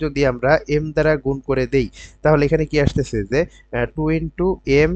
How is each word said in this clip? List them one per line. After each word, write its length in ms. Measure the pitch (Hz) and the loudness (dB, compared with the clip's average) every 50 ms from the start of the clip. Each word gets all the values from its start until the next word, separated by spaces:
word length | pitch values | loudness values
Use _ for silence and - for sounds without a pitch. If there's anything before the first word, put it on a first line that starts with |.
| 156 | -4
যদি 180 | 147 139 139 143 131 | -4 -2 0 0 0
আমরা 200 | 123 120 123 139 156 - - - 147 | 0 0 2 2 2 2 0 -2 -2
এম 100 | 151 156 156 147 | -2 -2 -2 -2
দ্বারা 180 | 160 151 156 156 139 - | 0 2 2 0 0 -2
গুণ 120 | 135 139 139 - | -4 -4 -4 -4
করে 160 | - 135 131 127 120 135 | -2 -2 -2 0 0 0
দেই, 140 | 139 117 98 - - - - - _ - | 0 0 -2 -6 -14 -20 -20 -16 _ 2
তাহলে 180 | 151 156 143 147 | 2 4 4 4
এখানে 160 | 139 160 156 156 - | 2 2 0 -2 0
কি 60 | 151 147 143 | 0 0 0
আসতেছে 320 | - - 147 127 - - 107 98 95 | 0 0 -4 -4 -4 -4 -4 -4 -2
যে, 80 | 123 151 175 | -2 -2 -2
আহ, 400 | - - - _ _ 113 120 120 117 - | -2 -6 -16 _ _ -4 -4 -4 -4 -4
টু 80 | 160 151 156 160 | -4 -2 -2 -2
into 300 | 160 165 151 - - 175 190 185 - _ 135 135 143 | -2 -4 -6 -4 -2 -2 -2 -2 -4 _ 0 2 4
এম 100 | 151 165 180 | 4 2 0